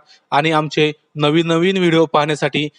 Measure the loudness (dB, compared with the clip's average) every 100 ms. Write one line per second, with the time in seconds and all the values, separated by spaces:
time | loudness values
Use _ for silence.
0 | -8 _ _ -2 0 0 -2 -2 -2 -4
1 | _ -4 0 0 0 0 0 0 2 2
2 | 2 0 -2 -2 -4 -2 -4